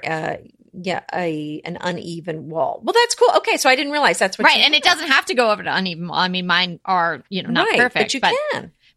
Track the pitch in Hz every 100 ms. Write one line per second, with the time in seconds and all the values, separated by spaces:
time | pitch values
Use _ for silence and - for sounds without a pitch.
0 | - 160 160 - - _ _ 190 180 170
1 | - - 175 151 151 151 - 175 180 170
2 | 170 165 165 160 139 156 - - 233 466
3 | 480 - 480 - - 349 269 262 285 294
4 | 269 247 196 - 285 285 269 302 330 339
5 | 320 269 - 254 233 202 175 147 190 165
6 | 175 151 185 180 180 175 180 170 - 185
7 | 170 156 - 185 - 165 427 320 247 -
8 | - 269 190 508 605 - - _ _